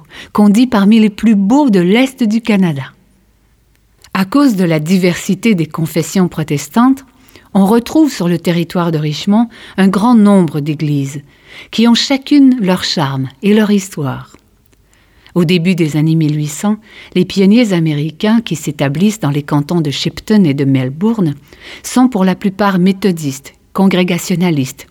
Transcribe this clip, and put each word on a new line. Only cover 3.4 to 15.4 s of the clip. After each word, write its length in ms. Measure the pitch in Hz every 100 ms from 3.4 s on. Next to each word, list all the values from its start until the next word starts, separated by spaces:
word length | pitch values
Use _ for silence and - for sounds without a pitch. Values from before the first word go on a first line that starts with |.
| _ _ _ _ _ _ _ 190
À 100 | 190
cause 300 | 285 285 190
de 100 | 175
la 140 | 160
diversité 720 | 151 190 180 170 - 180 233
des 140 | 190 151
confessions 600 | - 156 170 151 196 175
protestantes, 800 | - 151 147 - 226 254 269 - _ _ - _
on 140 | 196 190
retrouve 440 | 233 233 311 302
sur 160 | - 175
le 120 | 170
territoire 520 | 185 170 165 185 170
de 60 | 156
Richmond 500 | 151 151 - 208 233 - - -
un 120 | 190
grand 260 | 190 233 233
nombre 440 | 202 196 165 151
d'églises, 640 | 143 147 151 143 139 147 - _ _ - -
qui 180 | - 233
ont 60 |
chacune 600 | 233 - 269 - 294 269 254
leur 240 | 185 185
charme 460 | - - 135 135 131 -
et 100 | 202
leur 160 | 214 208
histoire. 640 | 202 190 - 135 127 127 _ _ _ _ _ _ _ _ _ _
Au 120 | 175